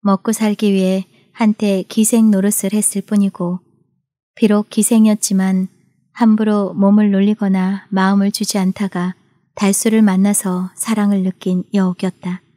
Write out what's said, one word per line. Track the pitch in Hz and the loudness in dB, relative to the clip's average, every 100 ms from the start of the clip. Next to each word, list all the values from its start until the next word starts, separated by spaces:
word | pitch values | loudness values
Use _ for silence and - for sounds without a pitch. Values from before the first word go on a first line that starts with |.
먹고 | 202 190 - | 0 0 -2
살기 | 220 214 208 214 | -2 -2 0 0
위해 | 196 185 190 190 _ _ | 2 0 -2 -6 _ _
한때 | - 220 208 214 190 - | -2 0 0 0 -2 -2
기생 | - 214 233 220 | -2 0 4 4
노릇을 | 202 202 208 196 | 2 0 -2 -2
했을 | 208 208 202 | -2 -2 -4
뿐이고 | - 208 196 - 175 180 _ _ _ _ _ _ _ - | -4 0 0 -2 -6 -6 _ _ _ _ _ _ _ -2
비록 | 220 208 208 | 0 0 0
기생이었지만 | - 214 226 214 214 - 190 190 190 190 _ _ _ _ | -2 0 4 4 2 -2 -2 0 -2 -4 _ _ _ _
함부로 | - 226 214 214 208 196 | 0 2 2 2 0 -2
몸을 | - 196 208 208 | 0 2 4 4
놀리거나 | 196 202 214 196 190 185 196 - | 2 0 0 0 0 -2 -4 -6
마음을 | 190 190 202 196 | -2 2 2 0
주지 | - 208 208 | -2 -4 -2
않다가 | 185 - 196 180 180 180 _ _ _ - | -2 -2 -6 -4 -6 -8 _ _ _ -2
달수를 | 202 196 233 220 | -2 0 0 2
만나서 | 208 185 202 202 190 180 185 - | 2 2 2 0 -2 -4 -6 -8
사랑을 | - 214 202 202 | -4 -2 0 0
느낀 | 185 - - 180 - | -2 -4 -4 -4 -2
여옥이었다. | 202 185 180 185 - 180 180 _ | -2 -2 -2 -6 -6 -10 -10 _